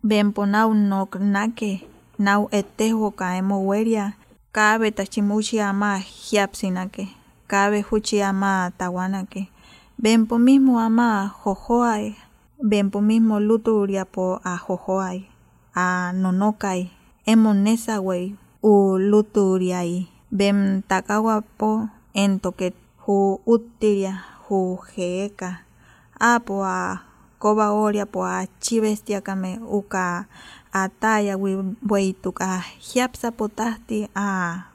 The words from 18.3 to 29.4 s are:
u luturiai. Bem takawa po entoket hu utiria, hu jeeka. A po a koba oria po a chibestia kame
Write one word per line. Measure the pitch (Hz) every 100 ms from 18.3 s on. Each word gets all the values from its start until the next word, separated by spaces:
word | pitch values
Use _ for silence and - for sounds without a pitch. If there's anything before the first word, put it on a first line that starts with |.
| 202 _ _
u | 220 202 196 190
luturiai. | 196 208 214 214 196 185 185 180 175 180 180 _ _
Bem | 196 202 202 196 190
takawa | - 190 190 208 220 214
po | 214 _ 214 220 220 - _
entoket | - 196 190 185 - 185 - _ _
hu | - 196 196 190 -
utiria, | 233 233 _ 214 202 190 190 - - -
hu | 196 185 185 - -
jeeka. | 180 180 202 202 180 180 _ _ _ _ _ -
A | 233 233
po | 240 196 190
a | 185 185 185 - _ _ _
koba | 214 214 208
oria | 208 214 208 202
po | 185
a | 185 185 190 _
chibestia | - 226 214 214 - 202
kame | 190 190